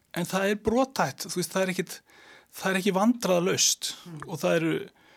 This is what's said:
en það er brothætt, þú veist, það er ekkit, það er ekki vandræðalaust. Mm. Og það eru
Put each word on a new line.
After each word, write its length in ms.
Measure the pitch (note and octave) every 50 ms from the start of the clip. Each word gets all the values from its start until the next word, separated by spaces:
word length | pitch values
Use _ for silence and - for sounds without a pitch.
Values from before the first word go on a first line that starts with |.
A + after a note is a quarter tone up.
| _ _ -
en 140 | E3 F3 -
það 200 | - F#3+ G3 G3
er 80 | G#3+ G#3 -
brothætt, 600 | G#3+ A3+ B3+ C4+ C4 - - E3+ C#3 C3+ - -
þú 140 | F#3 - F3+
veist, 140 | E3+ - -
það 100 | F#3+ F#3+
er 80 | F#3 F3+
ekkit, 200 | F#3+ F3 - - - _ _ - - - - - - _ _ -
það 160 | - - F#3+
er 120 | F3+ F#3+
ekki 160 | F#3 G3+ F3+
vandræðalaust. 960 | F#3+ G#3 A#3 A#3+ A#3+ - F#3 F#3 F3 F3 F#3+ - - - - - - - - - - - F3
Mm. 100 | E3 D3 -
Og 140 | F#3+ F3+ C3+ -
það 140 | F3+ F3 E3+
eru 140 | D#3+ D#3+ D#3 - - - _ _ _ _ -